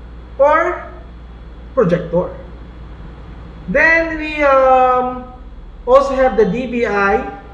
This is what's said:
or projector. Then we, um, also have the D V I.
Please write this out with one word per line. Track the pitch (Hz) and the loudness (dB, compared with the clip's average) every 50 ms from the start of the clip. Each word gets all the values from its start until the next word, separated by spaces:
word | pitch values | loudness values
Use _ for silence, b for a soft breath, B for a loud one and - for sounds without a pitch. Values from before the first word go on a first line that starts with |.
| - - - - - - - - | -18 -18 -18 -18 -18 -10 0 2
or | 269 294 302 320 339 359 330 - - - - - - - - - - - - - - - - - - - - 160 | 4 4 4 4 2 0 -2 -6 -8 -14 -16 -16 -18 -18 -18 -18 -18 -18 -18 -18 -18 -18 -18 -18 -18 -4 0 0
projector. | 165 165 170 165 170 160 165 175 180 - - - - - - - - - - - - - - - - - - - - - - - - - - - - 185 | 2 2 2 0 0 -2 -2 -2 -2 -2 -6 -12 -16 -16 -18 -18 -18 -18 -18 -18 -18 -16 -16 -16 -16 -16 -18 -18 -18 -18 -16 -16 -16 -16 -16 -12 -6 -2
Then | 185 285 311 330 330 330 330 330 320 311 | 2 4 4 4 4 4 2 0 -4 -6
we, | 311 311 302 302 | -6 -6 -2 2
um, | 294 277 269 269 262 262 262 254 254 254 254 254 254 247 254 247 247 - - - - - - - - - - - - | 2 4 6 6 6 6 6 6 6 4 4 2 0 -2 -4 -8 -10 -14 -16 -18 -18 -18 -18 -18 -18 -18 -18 -8 2
also | 233 254 277 262 277 262 262 | 4 6 6 6 4 2 2
have | 254 247 202 214 | 2 4 4 4
the | 214 185 | 2 2
D | 196 247 262 226 240 | 2 0 -4 -4 -2
V | 240 233 208 | -2 -2 0
I. | 202 202 196 196 208 - - - - - - - | 0 2 2 2 2 0 0 -4 -10 -12 -16 -18